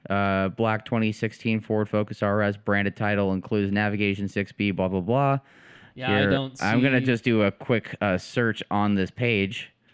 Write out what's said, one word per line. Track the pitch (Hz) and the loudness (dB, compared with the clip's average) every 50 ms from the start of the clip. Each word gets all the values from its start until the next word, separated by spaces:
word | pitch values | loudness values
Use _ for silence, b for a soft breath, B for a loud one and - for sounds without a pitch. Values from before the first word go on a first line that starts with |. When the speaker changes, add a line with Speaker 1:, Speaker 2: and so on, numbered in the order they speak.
| - - | -6 -2
Speaker 1:
uh, | 98 101 98 98 98 95 95 95 | 0 0 2 2 2 0 0 -2
black | - - 113 110 110 107 - | 0 0 0 0 0 -2 -4
twenty | - 120 113 110 107 107 | -2 -2 0 0 0 -2
sixteen | - 117 110 - - - 113 110 107 | -2 -4 -6 -4 -4 -2 -2 -2 -2
Ford | - - 110 107 107 | -2 -2 0 0 0
Focus | - - 104 104 - 107 - | 0 0 -2 -2 -2 -4 -2
R | 107 101 101 107 | 0 0 2 2
S, | 104 101 101 | 2 0 -2
branded | 104 - 107 101 101 98 98 - | -2 -2 0 0 2 0 0 -2
title, | - 110 104 104 101 101 95 | -2 -2 0 0 2 0 0
includes | 95 92 - - 110 104 101 98 | 0 -2 -2 -2 0 0 0 0
navigation, | 101 104 104 104 104 101 104 101 98 101 101 | 0 0 0 0 0 0 0 0 0 -2 -4
six | 95 - 104 98 - | -4 -2 -4 -4 -4
B, | - - 101 101 | -4 -2 -2 -2
blah, | 90 92 92 92 | 0 0 0 0
blah, | 95 95 | 0 -2
blah. | 87 104 120 135 139 135 139 135 B B B B B B B B B B B | 0 0 0 2 2 2 0 0 B B B B B B B B B B B
Speaker 2:
Yeah, | 127 127 127 104 | -8 -4 0 0
I | 104 | 2
Speaker 1:
Here, | 101 101 | 2 2
Speaker 2:
don't | - - 80 - - - | 2 0 -2 -4 -6 -4
Speaker 1:
I'm | - 101 113 123 | 0 2 2 4
gonna | 127 139 131 123 | 4 4 4 2
Speaker 2:
see | 131 | 2
Speaker 1:
just | 127 120 113 - | 2 0 0 2
do | 123 113 110 104 | 2 4 4 4
a | 98 - | 2 0
quick, | - - - 123 104 - - - - | -2 -2 -2 -2 -2 -2 -6 -6 -2
uh, | 104 101 92 | 0 0 0
search | 95 - - - 127 120 113 104 - - - | 0 -2 -4 -2 0 0 0 -2 -4 -6 -4
on | 98 104 104 104 101 | 0 0 2 2 2
this | 95 92 - | 2 0 -2
page. | - - 123 120 113 98 98 95 - - - - _ _ b b | -2 -2 0 0 2 2 0 -2 -4 -8 -12 -16 _ _ b b